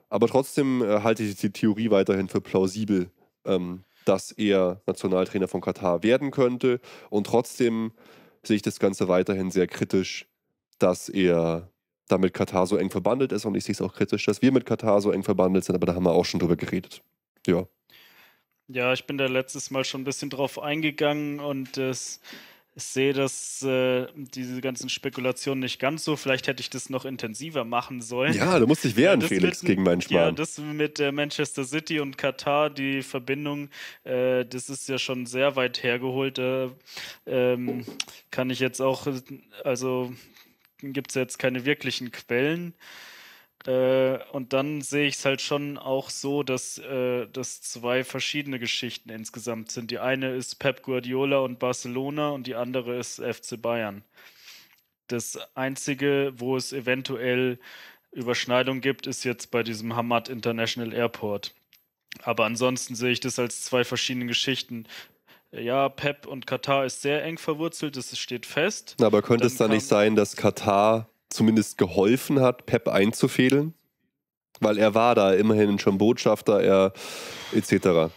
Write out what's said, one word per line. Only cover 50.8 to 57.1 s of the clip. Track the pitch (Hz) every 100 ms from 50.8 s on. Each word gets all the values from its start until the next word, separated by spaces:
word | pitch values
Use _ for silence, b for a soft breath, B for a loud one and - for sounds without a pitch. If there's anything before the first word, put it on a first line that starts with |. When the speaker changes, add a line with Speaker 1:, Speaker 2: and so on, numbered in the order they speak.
Speaker 2:
Guardiola | - 127 120 131 139 139
und | 131 123
Barcelona | 127 123 127 123 139 151 147
und | 139 127
die | 120
andere | 123 127 120 123
ist | 117 -
F | 120 110
C | - 117
Bayern. | 117 117 107 101 - B B B B B B B _ _ -
Das | 120 - - -
Einzige, | - 131 135 - 135 143 139 139 123
wo | 123 131
es | 127
eventuell | 135 123 131 135